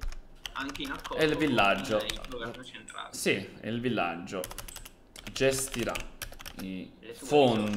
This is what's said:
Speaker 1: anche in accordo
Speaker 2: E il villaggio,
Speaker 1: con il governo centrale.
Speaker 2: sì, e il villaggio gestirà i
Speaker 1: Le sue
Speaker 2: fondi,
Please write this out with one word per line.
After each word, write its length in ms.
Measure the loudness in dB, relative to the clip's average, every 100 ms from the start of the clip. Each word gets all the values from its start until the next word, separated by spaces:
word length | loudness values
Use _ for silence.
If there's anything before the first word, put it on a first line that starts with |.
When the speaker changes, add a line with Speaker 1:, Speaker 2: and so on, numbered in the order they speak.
| -6 -6 -10 -14 -10
Speaker 1:
anche 280 | -6 -6 -6
in 100 | -6
accordo 300 | -6 -6 2
Speaker 2:
E 40 | 4
il 100 | 4
villaggio, 600 | 4 6 6 4 2 0
Speaker 1:
con 100 | 0
il 140 | -4 -8
governo 340 | -8 -8 -10
centrale. 500 | -14 -16 -14 -12 -10
Speaker 2:
sì, 200 | -2 2 2 -2 -8
e 100 | -4
il 100 | -2
villaggio 600 | 0 2 0 -2 -4 -4 -4 -8 -12 -14 -16 -18 -20 -16 -10
gestirà 640 | 2 4 4 0 -2 -2 -2 -6 -10 -12 -10 -14 -10
i 300 | -8 -6 -8 -14
Speaker 1:
Le 140 | -16 -12
sue 120 | 4
Speaker 2:
fondi, 440 | 8 8 6 4